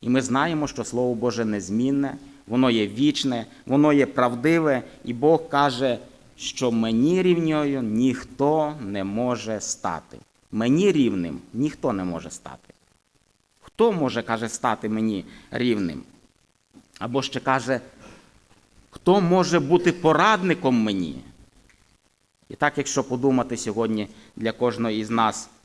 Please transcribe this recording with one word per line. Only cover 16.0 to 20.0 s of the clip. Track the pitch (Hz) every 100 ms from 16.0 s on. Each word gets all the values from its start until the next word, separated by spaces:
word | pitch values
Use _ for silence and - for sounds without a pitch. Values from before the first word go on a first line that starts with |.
| - - _ _ _ _ _ - _ -
Або | 110 127
ще | 131 127
каже: | 139 131 120 127 - - - - - _ _ _ _ _ _
«Хто | - - 196
може | 175 185 180 165
бути | 139 170 175
порадником | 170